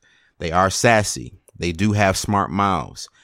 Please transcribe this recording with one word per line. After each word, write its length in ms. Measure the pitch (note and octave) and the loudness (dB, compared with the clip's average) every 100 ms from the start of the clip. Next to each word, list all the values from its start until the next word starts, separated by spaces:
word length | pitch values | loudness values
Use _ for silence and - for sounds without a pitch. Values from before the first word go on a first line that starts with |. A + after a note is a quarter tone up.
| _ _ _ - | _ _ _ -10
They 120 | E2 | -2
are 200 | E2+ F#2+ | 2 2
sassy. 640 | - B2 A2 G2+ - A#1+ - _ - | 2 4 4 2 -6 -12 -18 _ -8
They 160 | F2 | -6
do 180 | E2 G#2+ | -2 0
have 240 | G#2 G2 F2+ | 2 2 0
smart 340 | - G2+ F#2+ | 0 -2 -2
mouths. 600 | F#2+ G2+ F2 B1+ - - _ | -2 -2 -2 -6 -14 -20 _